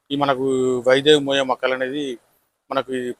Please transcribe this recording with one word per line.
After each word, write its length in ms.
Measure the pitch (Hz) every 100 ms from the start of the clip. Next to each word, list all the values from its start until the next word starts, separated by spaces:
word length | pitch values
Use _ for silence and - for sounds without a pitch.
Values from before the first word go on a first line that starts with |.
| -
ఈ 40 | 143
మనకు 300 | 143 131 135 131 127 127 120
వైదేవ్, 340 | 131 139 151
మోయ 180 | 139 139
మొక్కలు 320 | 131 120 127
అనేది 460 | 131 131 143 143 117 _ _ _ _ -
మనకు 220 | 135 127
ఈ 180 | 127 123